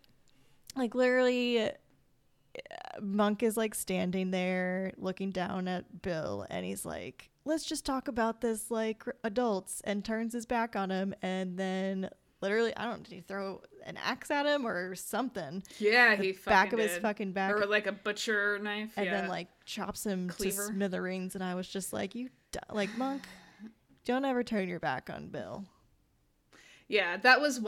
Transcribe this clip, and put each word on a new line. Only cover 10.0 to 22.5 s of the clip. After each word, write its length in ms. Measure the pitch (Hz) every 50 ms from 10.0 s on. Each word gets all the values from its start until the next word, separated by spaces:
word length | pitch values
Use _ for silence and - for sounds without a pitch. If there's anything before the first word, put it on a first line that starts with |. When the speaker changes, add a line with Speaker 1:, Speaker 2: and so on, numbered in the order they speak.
| 202
Speaker 1:
turns 280 | 220 220 226 233 226 233
his 120 | 240 226
back 300 | - 247 226 226 226 -
on 120 | 202 196 190
him, 240 | 190 185 196 196 - -
and 360 | - 185 185 190 185 185 175
then 520 | 185 190 185 185 190 190 190 196 190 190 - - _ _ _ _ -
literally, 340 | 185 196 208 226 233 220 -
I 80 | - 214
don't, 180 | 240 208 - -
did 100 | - 175
he 80 | 180
throw 400 | 165 - 196 196 196 196 185 - - - - - -
an 120 | 160 165 - -
axe 280 | 196 254 - - -
at 140 | 294 285 285
him 200 | 294 294 285 247
or 300 | 226 202 175 185 185 185
something? 680 | - - - 220 208 - - - 190 156 135 170 190 - - - -
Speaker 2:
Yeah, 360 | 208 208 226 247 240 226 208
Speaker 1:
The 80 | 202 190
Speaker 2:
he 80 | 190
Speaker 1:
back 380 | 190 - - - 208 190 202 196
Speaker 2:
fucking 20 | 247
Speaker 1:
of 60 | 220
his 120 | 214 196 180
Speaker 2:
did. 80 | 175
Speaker 1:
fucking 300 | 220 214 208 - 208 190 180
back. 180 | 196 190 196 208
Speaker 2:
Or, 120 | 214 202
like, 220 | 202 208 208 208
a 40 | 190
butcher 680 | 208 - - 208 208 - - 226 214 202 202 208 208 196
knife, 340 | 208 208 208 214 214 220 -
Speaker 1:
And 100 | 208 202
then, 160 | 180 202 196 -
Speaker 2:
yeah. 40 | 180
Speaker 1:
like, 180 | 180 170 180 - _ _ -
chops 400 | - - 214 180 196 - - -
him 240 | 208 190 185 180 180
Speaker 2:
Cleaver. 380 | - - 196 190 190 202 202
Speaker 1:
to 60 | 208 208
smithereens, 640 | 196 202 185 185 180 185 185 185 185 185 185 -
and 80 | 190 185
I 100 | 180 180
was 120 | 180 185
just 240 | - - 196 185 - -
like, 220 | 214 202 190 -
"You 140 | 233 254 247 - _ _ -